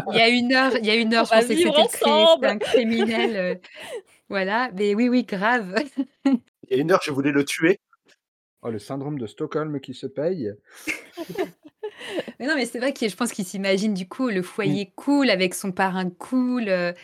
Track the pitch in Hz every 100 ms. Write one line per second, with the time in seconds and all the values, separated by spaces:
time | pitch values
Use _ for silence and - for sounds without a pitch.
0 | - 208 226 247 240 262 262 254 214 220
1 | 226 233 226 226 240 226 349 294 381 -
2 | 427 302 320 330 247 208 - - 226 226
3 | - 226 233 214 180 180 - - - 466
4 | - _ - 196 190 214 254 185 208 202
5 | 247 247 240 196 202 247 190 196 285 -
6 | 262 _ 277 269 - _ - 127 156 185
7 | - 135 143 143 139 - 160 - _ _
8 | _ _ _ _ _ _ 120 113 - 135
9 | 139 151 110 - 156 156 156 147 - 127
10 | 135 - 151 185 110 104 _ - - -
11 | - - 330 415 320 - 302 _ 427 -
12 | - 392 - - 247 302 254 247 254 277
13 | 226 - 240 - 190 196 196 196 214 196
14 | 185 - 262 196 180 - 202 196 202 -
15 | - 285 262 190 185 180 202 185 190 185
16 | 185 180 - 254 247 247 220 185 175 175